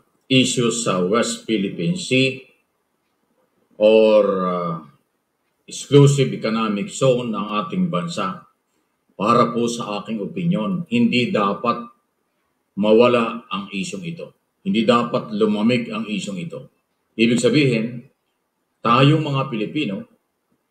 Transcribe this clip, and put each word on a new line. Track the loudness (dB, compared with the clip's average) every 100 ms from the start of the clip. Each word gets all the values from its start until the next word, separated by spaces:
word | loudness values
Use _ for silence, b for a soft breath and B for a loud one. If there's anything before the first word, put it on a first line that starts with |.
| _ _ 0
issue | 2 2 0 -2
sa | -2 -2 -2
West | 0 0 -2 -6 -4
Philippine | -2 -2 -4 -4 -4
Sea | -2 0 0 -4 -16 _ _ _ _ _ _ _ _ _ _ _ _ 2
or, | 6 6 6 6 4 0 -2
ah, | -2 -6 -8 -12 _ _ _ _ _ _ _ -18
exclusive | -16 4 6 8 6 0
economic | -2 -4 -2 -2 -4 -6
zone | 0 2 2 -2
ng | -6 -4 -6 -4
ating | -2 -2
bansa. | -2 -4 -6 -6 -8 -16 _ _ _ _ _ _ -4
Para | 0 2 2
po | 0 -4
sa | -4 -8 -8
aking | -8 -8
opinyon, | -8 -4 -2 -2 -4 -6 -2
hindi | 0 2 0 0
dapat | 0 -2 -2 -4 -4 -10 _ _ _ _ _ _ _ _ -2
mawala | 4 6 6 2 -2 -8 -10
ang | -10 -8
isyong | -8 -8 -10 -10
ito. | -12 -14 _ _ _
Hindi | -2 2 4
dapat | 2 2 -4 -6
lumamig | -2 0 2 0 0 -2
ang | -8 -6
isyong | -8 -8 -10
ito. | -10 -12 -16 _ _ _ _ 0
Ibig | 2 2
sabihin, | 2 2 2 0 -4 -8 -16 _ _ _ _ _ _ _ 0
tayong | 4 4 2 0
mga | -4 -4
Pilipino | -6 -6 -6 -6 -8 -12 _ _ _ _ _ _